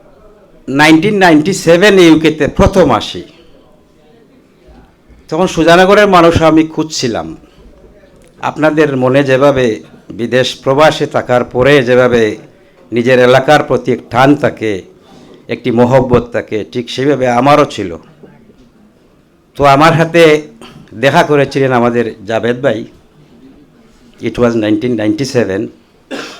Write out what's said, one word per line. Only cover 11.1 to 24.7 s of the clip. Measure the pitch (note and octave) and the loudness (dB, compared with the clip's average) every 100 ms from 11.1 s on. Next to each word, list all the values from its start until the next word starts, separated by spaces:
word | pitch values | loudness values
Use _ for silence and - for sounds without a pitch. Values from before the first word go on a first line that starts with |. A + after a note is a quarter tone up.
থাকার | B2 - B2 A#2+ | -4 -2 -2 -2
পরে | B2 B2+ C#3+ A#2+ | 0 2 2 2
যেভাবে | B2+ B2 A#2 A2 - - _ _ _ _ | 2 2 0 -2 -4 -14 _ _ _ _
নিজের | A#2 A#2+ B2+ B2 | -4 0 2 4
এলাকার | C3 C3 D3+ - | 4 4 0 0
প্রতি | B2+ - A#2+ | -4 -4 -6
এক | - | -4
টান | A#2 C#3 C#3+ | 0 2 2
থাকে, | A#2+ - A2 F#2+ - _ _ - - - - | -2 -4 -6 -6 -10 _ _ -20 -20 -20 -14
একটি | A#2 B2+ A2+ | -8 -4 0
মহব্বত | A#2+ C3 A#2+ A#2+ - | 2 2 2 -2 -2
থাকে, | A2+ - G#2+ F#2+ | -8 -8 -8 -8
ঠিক | B2 A#2+ | -10 -8
সেইভাবে | - C3+ C#3 B2+ A#2+ | -4 -4 -2 -2 0
আমারও | C3+ D3 C#3 | 2 2 0
ছিল। | - F#2 D#2+ - _ - _ _ _ _ _ _ _ _ _ _ _ _ - | -4 -10 -12 -18 _ -20 _ _ _ _ _ _ _ _ _ _ _ _ -2
তো | C#3 | 2
আমার | C#3 D#3+ D#3 | 4 4 2
হাতে | E3 E3+ D#3+ D3+ - - - - - G2+ | 0 2 4 2 -4 -20 -20 -20 -20 -4
দেখা | C3+ D#3+ C3 | 0 0 0
করেছিলেন | D3 C3+ C#3+ C3+ B2 | 0 -2 -2 -2 0
আমাদের | A#2+ A#2+ A2 - G2 | 0 -2 -4 -8 -8
জাভেদ | A2+ A2+ B2+ C3+ | -4 -4 -4 -4
ভাই। | A2 G2 - _ _ _ _ - _ _ _ _ _ _ _ A#2+ | -4 -8 -20 _ _ _ _ -20 _ _ _ _ _ _ _ -10
It | A#2 | -2
was | A#2+ A#2 | -2 0
নাইনটিন | G#2+ | -2